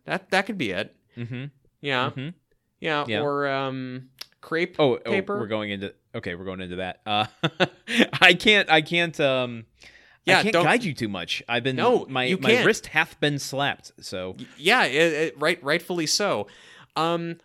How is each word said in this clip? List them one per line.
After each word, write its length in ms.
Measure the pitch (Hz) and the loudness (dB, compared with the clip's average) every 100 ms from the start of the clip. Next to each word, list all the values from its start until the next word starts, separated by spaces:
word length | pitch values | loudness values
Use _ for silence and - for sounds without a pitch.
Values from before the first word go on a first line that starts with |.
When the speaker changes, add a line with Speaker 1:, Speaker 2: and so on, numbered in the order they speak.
| - | -8
Speaker 1:
That, 260 | 165 - | -8 -2
that 160 | 185 196 | -2 -2
could 100 | 202 | -4
be 140 | 113 | -4
it. 240 | 90 107 _ _ - | -4 -6 _ _ -14
Speaker 2:
Mm-hmm. 300 | 117 123 139 _ _ _ | -12 -10 -12 _ _ _
Speaker 1:
Yeah. 280 | 143 127 131 | -2 0 -2
Speaker 2:
Mm-hmm. 200 | - 143 - _ _ _ - | -4 -10 -12 _ _ _ -10
Speaker 1:
Yeah, 260 | 160 147 127 | -4 -2 -2
Speaker 2:
Yeah. 140 | 107 | -2
Speaker 1:
or, 260 | 143 143 143 | 0 -2 -2
um, 600 | 135 135 131 127 127 127 - - _ | -2 -4 -6 -10 -12 -16 -20 -20 _
crepe 380 | - 160 175 - | -6 -2 -2 2
Speaker 2:
Oh, 180 | 143 113 117 | 2 2 0
oh, 60 | |
Speaker 1:
paper. 260 | 101 95 104 | -2 -2 -4
Speaker 2:
we're 60 | 107 | -2
going 240 | 110 104 | -2 -2
into, 240 | 101 95 - _ 117 | -4 -6 -10 _ -8
okay, 180 | 98 | -6
we're 120 | 87 95 | -8 -8
going 160 | 92 | -8
into 160 | 90 90 | -8 -6
that. 240 | 92 - 107 | -6 -8 -2
Uh, 200 | 104 107 - 160 - 185 | -2 -2 -2 -4 0 -2
<laughs> 500 | - - 240 - - | -4 -4 0 2 6
I 140 | 185 | 6
can't, 340 | 180 226 208 180 | 6 4 4 6
I 100 | 160 | 4
can't, 380 | 156 170 170 - | 4 0 -2 0
um, 460 | 143 131 123 117 113 _ - - _ _ - | 0 2 -2 -6 -14 _ -20 -20 _ _ 2
Speaker 1:
Yeah, 140 | 185 | 4
Speaker 2:
I 40 | |
can't 100 | 196 | 4
Speaker 1:
don't 100 | 170 | 2
Speaker 2:
guide 200 | 160 226 | 4 2
you 100 | 220 | 0
too 140 | 123 110 | -4 -4
much. 340 | 95 85 - - | -4 -6 -8 -2
I've 140 | 120 | -2
been, 120 | 131 131 | 0 0
Speaker 1:
No, 300 | 190 233 101 | 2 2 0
Speaker 2:
my, 180 | 131 127 | -2 0
Speaker 1:
you 120 | 185 | 0
Speaker 2:
my 140 | 131 | 2
Speaker 1:
can't. 140 | 240 190 | 4 4
Speaker 2:
wrist 180 | 220 - | 0 -2
hath 320 | 156 160 - | -2 -2 0
been 200 | 147 143 | -2 -2
slapped, 520 | - 135 139 - - - | -4 -2 -2 -4 -10 -20
so. 340 | - 95 92 95 | -12 -8 -8 -10
Speaker 1:
Y-, 80 | - - | -16 -4
yeah, 240 | 156 247 170 | 2 2 2
it, 280 | 139 165 | 4 2
it, 260 | 151 160 139 | 2 -2 -2
right, 220 | 151 175 | -2 -2
rightfully 420 | 135 170 - 175 151 | -2 -2 -2 -4 -2
so. 400 | - 202 120 101 - - - - - | 0 0 -2 -4 -12 -20 -20 -10 -2
Um, 420 | 165 170 170 165 | 0 -2 -4 -10